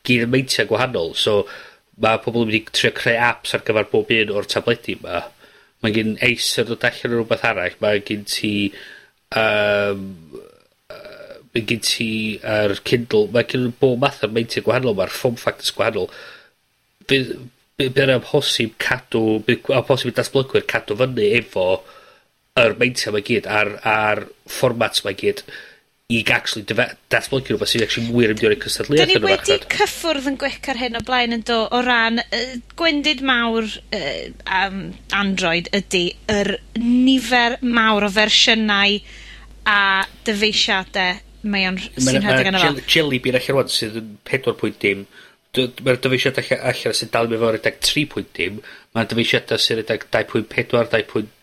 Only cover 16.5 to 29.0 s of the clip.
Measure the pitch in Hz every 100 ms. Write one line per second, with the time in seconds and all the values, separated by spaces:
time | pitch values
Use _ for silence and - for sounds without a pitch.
16.5 | _ _ _ _ _ - 135 127 - 123
17.5 | _ _ - 135 131 135 127 - 151 -
18.5 | - 110 - - 127 - 117 110 107 104
19.5 | 113 - 127 117 131 127 117 117 139 131
20.5 | 107 - 113 - 107 131 123 104 117 107
21.5 | 101 92 92 - - - _ _ _ _
22.5 | - 117 104 123 127 - 104 101 113 92
23.5 | 107 104 104 113 107 107 104 98 - -
24.5 | - 127 117 107 - - 98 104 - -
25.5 | - - - _ _ _ 117 104 120 -
26.5 | - 101 110 123 - _ 117 - 135 123
27.5 | 107 104 120 107 - 117 120 117 107 110
28.5 | 104 - - 110 147